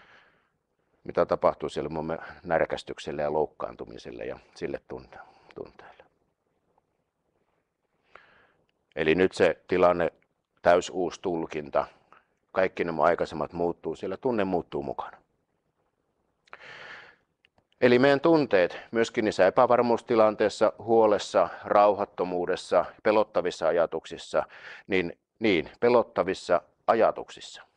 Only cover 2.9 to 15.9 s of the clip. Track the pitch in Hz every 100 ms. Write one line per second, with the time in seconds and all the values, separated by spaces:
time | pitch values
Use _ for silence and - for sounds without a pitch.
2.9 | - - 73 73 78 73 - - 58 58
3.9 | 58 67 60 57 65 _ - 82 67 -
4.9 | 64 64 - - _ _ - - - -
5.9 | - _ _ _ _ _ _ _ _ _
6.9 | _ _ _ _ _ _ _ _ _ _
7.9 | _ _ - _ _ _ _ _ _ _
8.9 | - 78 82 95 - 92 78 - 90 90
9.9 | 87 82 - _ _ _ _ 87 87 -
10.9 | 95 85 - 98 85 82 78 71 71 69
11.9 | - _ - _ _ _ - 95 - 87
12.9 | 80 80 85 80 80 71 85 85 82 85
13.9 | 76 95 95 135 113 95 90 - 78 69
14.9 | - - - _ _ _ _ _ _ _